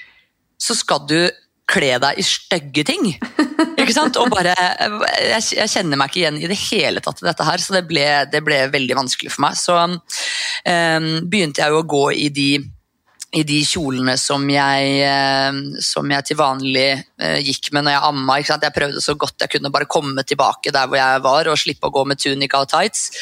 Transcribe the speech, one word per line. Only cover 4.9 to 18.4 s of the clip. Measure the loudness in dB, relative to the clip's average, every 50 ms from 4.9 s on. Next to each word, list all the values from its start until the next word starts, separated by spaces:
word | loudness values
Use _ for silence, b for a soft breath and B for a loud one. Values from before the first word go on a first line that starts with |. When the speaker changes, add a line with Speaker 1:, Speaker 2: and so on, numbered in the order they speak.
| 0 -2 -2 0 0 0 2 2 0 0 0 -2 0
Speaker 1:
jeg | 0 0 0
kjenner | 0 0 0 0 2
meg | 0 0 0
ikke | 0 0 0
igjen | 0 0 -2
i | -4 -4
det | -4 -4
hele | -4 -2 0 0 0 0 0 0
tatt | -2 -4 -6 -4
i | -2 -4
dette | -2 0 0
her, | 0 0 -2
så | -2 0 0
det | -2 0
ble, | 0 0 0 2 2 2 2 0 0
det | 0 -2
ble | 0 2 2 2 2 0
veldig | 0 -2 0 0 0 0
vanskelig | 0 -2 -4 -6 -6 -8
for | -4 0 0
meg. | 0 0
Så, | -2 0 2 2 2 2 0 -2 -6 _ B B B B B B B B B B B B
ehm, | 0 0 2 2 2 2 0 0 0 -2 -2 -2 0
begynte | 0 0 0 0 0 0
jeg | 0 2 2
jo | 2
å | 0 2
gå | 2 2 2 2
i | 2 0 -2 -2
de, | 0 0 0 2 0 0 -2 -6 -14 -20 _ _ _ _ _ _ _ -20 -12 -6
i | -2 -2 -2
de | 0 0 0
kjolene | 0 0 -2 -2 -2 -2 -2 0 0 0 0 0
som | 0 0 0 0 0 2
jeg, | 2 2 2 2 2 2 2 2 2 2 2
eh, | 2 2 2 2 2 2 2 0 0 -2 -4 -8 -8 -8 -6 -4
som | -4 -2 -2 -2 0
jeg | -2 -2 -2
til | -2 0 0
vanlig, | 2 0 0 -2 -2 -2 0 2 2 2 0 -2 -6 _ _ -6
eh, | -4 -2 -2 -2 -2
gikk | -4 -4 -6 -6 -2
med | -2 0 0
når | 2 2
jeg | 2 2 0
amma, | 0 0 0 0 0 0